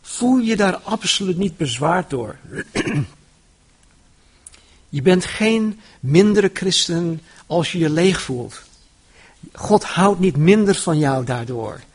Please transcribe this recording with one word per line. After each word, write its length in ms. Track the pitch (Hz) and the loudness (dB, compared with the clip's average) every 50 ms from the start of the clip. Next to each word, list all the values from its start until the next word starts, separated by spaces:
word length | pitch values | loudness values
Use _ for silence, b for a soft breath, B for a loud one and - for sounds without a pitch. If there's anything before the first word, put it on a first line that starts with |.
Voel 380 | _ - - - 233 247 254 254 | _ -14 -8 -2 0 2 2 2
je 180 | 233 226 226 | 2 0 2
daar 200 | 208 208 190 180 | 2 2 0 0
absoluut 600 | - - - 220 220 - 180 - - 196 185 180 | -2 -4 -6 -6 -4 -2 -4 -2 -2 -2 -2 -2
niet 200 | 165 202 196 160 | -2 -2 -4 -2
bezwaard 540 | - 160 135 117 120 143 156 170 185 175 - | -4 -6 -6 -4 -2 0 0 0 0 -2 -4
door. 260 | 143 127 113 107 - - - 82 - - - - | -6 -6 -6 -8 -12 -18 -18 -14 -14 -14 -14 -8
<clears throat> 340 | - - - - - 147 120 - - _ _ _ _ _ _ _ _ _ _ _ _ _ _ _ _ _ _ _ _ b b b b b b b b b b b b b b b | -6 -6 -4 -2 -2 -4 -4 -4 -10 _ _ _ _ _ _ _ _ _ _ _ _ _ _ _ _ _ _ _ _ b b b b b b b b b b b b b b b
Je 100 | - 143 | -8 0
bent 220 | 127 185 185 185 180 | 2 4 4 4 2
geen 560 | - - - 214 220 226 226 220 220 202 B B B B B | -4 -4 -2 0 0 2 2 0 -2 -4 B B B B B
mindere 500 | - 127 143 170 202 214 208 208 202 185 196 | -4 2 4 6 6 6 4 4 2 2 0
christen 680 | - 180 190 170 - - - 170 170 175 170 165 156 B B B B B | -2 -4 -2 -2 -2 -2 -2 -2 -2 -2 -2 -4 -6 B B B B B
als 260 | B 151 175 160 - | B -2 -2 -2 -2
je 60 | - 180 | -2 -2
je 120 | 160 156 | 0 0
leeg 320 | 151 160 180 190 180 139 | 2 2 2 2 2 0
voelt. 400 | - - 131 123 120 107 - - - _ _ _ _ _ _ _ b b b b b b b b - - | -4 -6 -8 -8 -8 -10 -14 -18 -20 _ _ _ _ _ _ _ b b b b b b b b -20 -20
God 320 | _ - - - 208 202 - | _ -12 0 2 2 2 2
houdt 360 | - - - 185 202 202 175 | -2 -2 2 2 2 2 2
niet 160 | 185 190 139 | 0 0 2
minder 380 | 139 151 170 202 220 208 196 190 | 2 4 4 6 6 4 2 0
van 240 | - - 180 160 151 | 0 0 -2 0 0
jou 260 | 151 139 135 131 123 | 2 0 0 -2 -2
daardoor. 560 | 120 127 120 117 117 127 117 113 107 92 - - _ | -4 -6 -6 -6 -8 -8 -8 -8 -8 -10 -14 -18 _